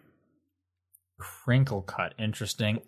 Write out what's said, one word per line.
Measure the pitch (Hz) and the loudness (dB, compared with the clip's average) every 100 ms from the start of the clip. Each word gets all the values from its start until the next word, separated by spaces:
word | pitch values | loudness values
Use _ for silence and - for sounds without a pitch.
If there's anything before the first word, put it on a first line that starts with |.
| _ _ _ _ _ _ _ _ _ _ _ - | _ _ _ _ _ _ _ _ _ _ _ -18
Crinkle | - - - 123 135 101 | -16 -8 2 4 4 2
cut. | 92 - 87 - | -4 -4 -4 -2
Interesting. | 107 - 104 - 107 110 | -4 -4 -6 0 0 0